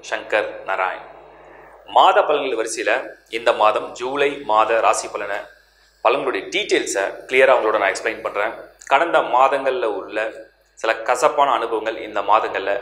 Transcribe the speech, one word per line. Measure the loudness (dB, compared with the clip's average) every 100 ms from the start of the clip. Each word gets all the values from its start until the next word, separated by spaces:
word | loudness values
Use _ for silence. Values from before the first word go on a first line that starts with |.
| -6
சங்கர் | -8 0 0 0 -8 -6
நாராயண். | -2 -2 -4 -14 -20 -20 -20 -20 -20 -20 -20 -2 4
மாத | 6 4 2
பலன்கள் | 0 -2 -4
வரிசையில | -4 -4 0 -2 -2 -16 _ -4
இந்த | 0 4
மாதம் | 4 2 -4 -8
ஜூலை | -6 0 -2 -2 0
மாத | 2 4 4 2
ராசி | 2 -2
பலனை, | -8 -6 -8 -10 -20 _ _ _ _ 0
பலன்களுடைய | 2 0 -4 -4
டீட்டெயில்ஸை | -6 0 -2 0 -2 -4 -6 -2
கிளியரா | 4 6 6
உங்களோட | 2 2
நான் | 0
எக்ஸ்பிளைன் | 0 -6 -6 -6
பண்றேன். | -4 -4 -6 -16 _ 0
கடந்த | 2 2 0 2 4
மாதங்கள்ல | 4 2 -2 -2 -2 -4
உள்ள | -8 -6 -6 -8 -20 _ _ _
சில | -2 -2 0
கசப்பான | 2 2 2 2 2
அனுபவங்கள் | 0 -4 -4 -6 -6
இந்த | -6 2
மாதங்கள்ல | 2 2 -4 -4 -4